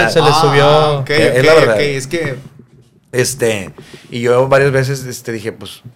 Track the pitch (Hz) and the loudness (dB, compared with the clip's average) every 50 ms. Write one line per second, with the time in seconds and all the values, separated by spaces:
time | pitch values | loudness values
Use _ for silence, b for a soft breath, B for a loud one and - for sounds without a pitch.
0 | 117 113 - 165 151 147 147 160 156 151 143 143 143 147 151 156 151 151 143 139 | 2 0 2 2 2 2 2 2 2 2 2 2 4 4 4 4 2 2 0 -2
1 | 131 143 147 156 - 143 123 127 139 156 160 156 127 120 110 104 147 143 139 135 | -4 -2 0 0 2 2 2 2 4 4 4 4 4 2 0 0 0 -2 -4 -6
2 | 131 139 170 170 151 139 123 131 - - - - - _ _ - _ _ _ _ | -8 -6 -6 -6 -6 -6 -8 -10 -14 -18 -20 -20 -20 _ _ -20 _ _ _ _
3 | _ _ - 127 120 - - - 120 113 110 101 90 73 - B B B B B | _ _ -2 -2 -2 -2 -2 -2 -2 -2 -2 -4 -6 -10 -14 B B B B B
4 | B B - 120 120 120 120 127 135 135 139 135 139 139 131 135 131 131 139 131 | B B -8 -4 0 2 2 2 2 2 2 2 2 2 0 0 -2 -2 -4 -8
5 | 127 127 117 - - 120 113 107 104 110 - - 101 92 - - - 123 - | -10 -12 -14 -12 -10 -10 -10 -8 -8 -10 -12 -12 -16 -20 -20 -20 -20 -20 -20